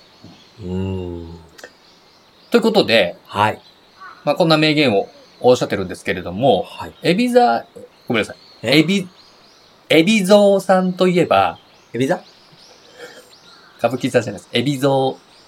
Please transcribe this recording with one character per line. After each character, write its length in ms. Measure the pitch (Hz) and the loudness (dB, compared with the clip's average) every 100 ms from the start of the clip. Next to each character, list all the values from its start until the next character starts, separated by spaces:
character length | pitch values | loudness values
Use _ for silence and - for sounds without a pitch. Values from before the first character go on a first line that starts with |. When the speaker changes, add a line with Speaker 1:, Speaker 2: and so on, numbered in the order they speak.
| _ _ - - _ - | _ _ -20 -20 _ -16
Speaker 1:
う 20 | |
ー 600 | 92 92 95 95 90 85 | -10 -6 -6 -8 -10 -12
ん。 160 | 85 82 82 - - _ _ _ _ _ _ _ - | -14 -20 -20 -20 -20 _ _ _ _ _ _ _ -2
Speaker 2:
と 60 | 240 | 0
い 20 | |
う 20 | |
こ 100 | 226 | 2
と 140 | 196 104 | 0 2
で、 320 | 113 87 - - | 2 0 -4 -8
Speaker 1:
は 240 | 101 107 | -2 -2
い。 100 | - - _ _ - - - 147 | -2 -14 _ _ -20 -20 -10 -4
Speaker 2:
ま 80 | |
あ、 20 | - | 0
こ 100 | 165 | 2
ん 20 | |
な 100 | 156 | 2
名 180 | 156 151 | 2 2
言 180 | 135 | 2
を 160 | 98 - - - - | 0 -2 -10 -20 -2
お 140 | 123 | 2
っ 20 | 123 | 2
し 80 | |
ゃ 20 | 95 | 0
っ 40 | |
て 60 | 98 | -6
る 100 | 90 | -6
ん 20 | |
で 80 | 87 | -10
す 100 | 104 | -8
け 80 | |
れ 80 | 90 | -8
ど 120 | 90 | -8
も、 280 | 95 135 92 | -2 0 0
Speaker 1:
は 240 | - - - | -2 -12 -16
い。 80 | - | -6
Speaker 2:
海 280 | 151 185 247 | -2 0 2
老 40 | |
座、 320 | 240 240 - - - - _ - | 2 2 0 -6 -20 -20 _ -4
ご 60 | |
め 60 | 113 | -4
ん 20 | |
な 40 | 95 | -4
さ 60 | |
い。 40 | - _ _ | -10 _ _
Speaker 1:
え？ 220 | 110 151 | 0 2
Speaker 2:
海 180 | 160 196 | 2 0
老、 60 | 185 _ - _ _ _ _ _ - | -4 _ -20 _ _ _ _ _ 0
海 300 | 156 175 220 | 2 4 2
老 320 | 185 208 202 | 4 4 6
蔵 100 | 196 | 2
さ 180 | 190 185 | 2 0
ん 120 | 185 | 0
と 140 | 180 185 | 0 0
い 100 | 175 | 2
え 80 | - | 2
ば、 320 | 98 90 - _ _ _ | 2 0 -4 _ _ _
Speaker 1:
海 120 | 117 135 | -4 -4
老 120 | - | -4
座？ 60 | - _ _ - - - _ - - - - - - - - - | -8 _ _ -20 -20 -20 _ -20 -20 -20 -20 -20 -20 -20 -20 -6
Speaker 2:
歌 100 | 117 | -4
舞 80 | 127 | -4
伎 140 | 131 | -2
座 100 | 120 | -2
じ 80 | 107 | -4
ゃ 40 | |
な 40 | 92 | -10
い 40 | |
で 40 | - | -6
す。 20 | |
海 260 | 120 135 135 | -4 -4 -2
老 380 | 139 135 135 131 | 0 0 -2 -6
蔵 20 | _ _ | _ _